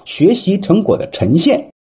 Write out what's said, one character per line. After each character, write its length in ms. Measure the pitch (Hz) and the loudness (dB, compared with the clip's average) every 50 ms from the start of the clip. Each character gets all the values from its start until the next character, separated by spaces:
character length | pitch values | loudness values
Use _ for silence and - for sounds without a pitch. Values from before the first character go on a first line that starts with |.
| - | -16
学 320 | - - - 147 190 240 | -12 -2 2 2 2 2
习 240 | - - 180 196 190 | 2 0 -2 -2 -2
成 240 | - - 165 214 214 | 0 0 0 2 2
果 120 | - 92 | 0 0
的 140 | - - - | -2 -2 -8
呈 260 | - - 110 95 131 | -6 -4 -2 0 2
现。 340 | 170 - 285 - - - - _ _ _ | 2 2 2 0 0 -4 -10 _ _ _